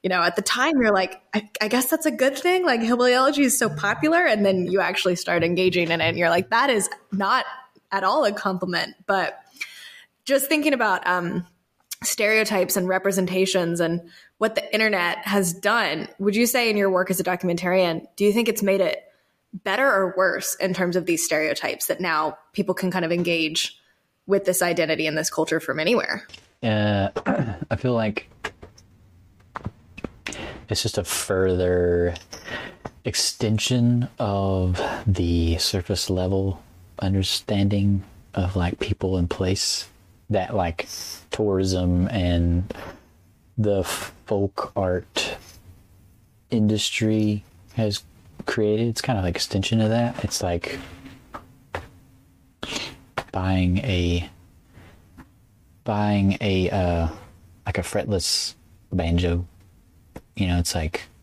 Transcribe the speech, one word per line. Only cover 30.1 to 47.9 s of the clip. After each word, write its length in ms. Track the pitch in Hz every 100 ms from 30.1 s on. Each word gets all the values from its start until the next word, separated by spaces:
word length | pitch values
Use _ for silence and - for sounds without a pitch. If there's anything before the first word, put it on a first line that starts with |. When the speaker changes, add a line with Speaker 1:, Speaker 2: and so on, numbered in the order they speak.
| - - - - - -
Speaker 2:
it's 140 | 107
just 140 | - -
a 60 |
further 1080 | 92 - - 95 92 90 90 90 87 87 87 85 - - - - - - - - -
extension 1040 | - - - 113 110 - 127 120 120 120 -
of 600 | 110 101 98 95 90 87 - - -
the 500 | 92 87 85 82 82
surface 520 | - 98 - 92 -
level 520 | 92 92 95 98 95 - - - -
understanding 1040 | 98 98 98 - - 101 101 101 101 98 - - - -
of, 200 | 92 92
like, 220 | 87 -
people 380 | - - 92 92
and 120 | 85
place 580 | - 92 95 - - - - - - _
that, 240 | 104 92
like, 340 | 104 85 80 - - - - -
tourism 760 | - 104 95 95 92 90 87 92
and 640 | 101 87 85 85 87 98 - - - _ _ _ _ _ -
the 260 | 107 98 92
folk 880 | - - - - 104 98 - - -
art 600 | 95 90 - - - - - - - - - - - - _ _ _
industry 920 | 120 107 107 - - 110 110 107 104 - - - -
has 280 | 110